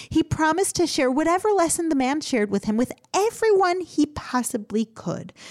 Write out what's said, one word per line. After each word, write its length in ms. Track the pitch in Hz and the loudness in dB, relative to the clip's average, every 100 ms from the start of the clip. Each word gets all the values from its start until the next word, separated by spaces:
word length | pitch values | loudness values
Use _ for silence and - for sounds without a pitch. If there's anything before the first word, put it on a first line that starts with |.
| - | -4
He 140 | 311 | 0
promised 540 | 320 - 311 330 392 - | 0 0 0 2 0 0
to 100 | 339 | -2
share 240 | - 262 | 0 0
whatever 400 | 262 320 359 427 | 2 2 2 2
lesson 380 | 403 330 - 339 | 2 2 0 0
the 80 | 294 | 0
man 240 | 254 294 | 0 -2
shared 280 | - 254 208 | -2 0 0
with 160 | 196 | 0
him 120 | 208 220 | 0 0
with 160 | 247 - _ | -2 -4 _
everyone 680 | 339 427 - 453 392 370 359 | 0 0 0 2 4 4 0
he 260 | 339 - 294 | -2 0 0
possibly 800 | - - 254 233 233 208 208 | -2 -4 -2 -2 -4 -4 -4
could, 480 | 220 - 180 143 - - - | -4 -6 -8 -8 -10 -18 -20